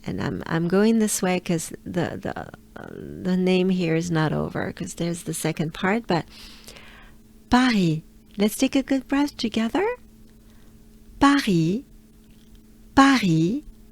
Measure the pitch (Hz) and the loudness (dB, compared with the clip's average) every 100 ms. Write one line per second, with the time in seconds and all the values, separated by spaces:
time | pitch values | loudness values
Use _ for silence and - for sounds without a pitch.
0 | - 95 92 90 - 165 170 190 214 226 | -8 -6 -4 -6 -4 -2 2 2 4 4
1 | 214 - 185 180 - 170 - - - 180 | 2 0 -2 -2 -2 -4 -4 -12 -8 -4
2 | 160 - - - - - - - 50 50 | -4 -4 -8 -8 -12 -16 -20 -18 -16 -14
3 | 69 76 180 185 185 185 185 185 170 160 | -14 -8 -2 0 2 4 2 2 2 0
4 | 175 160 156 147 151 - - - 175 - | 0 0 0 0 -2 -4 -6 -8 -12 -6
5 | 170 170 - 160 156 160 156 - 190 214 | -6 -4 -6 -4 -4 -2 -4 -2 -2 -2
6 | 226 170 - - - - - - - - | 0 -2 -2 -16 -20 -20 -20 -20 -20 -20
7 | - - - - - 247 254 220 175 156 | -20 -20 -20 -20 0 2 4 4 2 0
8 | - - - - 208 - 262 277 262 269 | -6 -20 -20 -2 -2 2 0 0 0 -2
9 | - 277 285 - 226 226 226 370 415 494 | 0 0 0 -2 -4 -2 -2 0 -2 -4
10 | - - - - - - - - - - | -12 -20 -20 -20 -20 -20 -20 -20 -20 -20
11 | - - 277 285 247 175 160 202 - - | -20 2 4 4 4 2 2 0 -6 -20
12 | - - - - - - - - - - | -20 -20 -20 -20 -20 -20 -20 -20 -2 6
13 | 269 269 196 160 165 254 - - - | 6 6 4 2 2 -2 -8 -20 -20